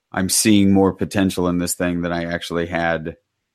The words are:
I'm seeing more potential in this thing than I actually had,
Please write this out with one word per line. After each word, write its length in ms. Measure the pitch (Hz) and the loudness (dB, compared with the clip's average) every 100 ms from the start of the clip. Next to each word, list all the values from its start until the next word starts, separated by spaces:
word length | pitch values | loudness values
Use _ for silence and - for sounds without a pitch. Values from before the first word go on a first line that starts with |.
| _ | _
I'm 180 | - 92 | -4 -2
seeing 440 | - 110 104 98 | 0 4 6 6
more 180 | 98 95 | 6 4
potential 540 | 90 90 104 95 90 90 | 2 -4 0 0 0 -2
in 120 | 87 | -2
this 160 | 87 - | -4 -4
thing 260 | 90 87 | -4 -4
than 100 | 85 | -4
I 120 | 85 85 | -6 -6
actually 400 | 85 - 85 85 | -8 -6 -6 -4
had, 520 | 85 85 82 80 - _ _ _ | -2 -2 -2 -6 -14 _ _ _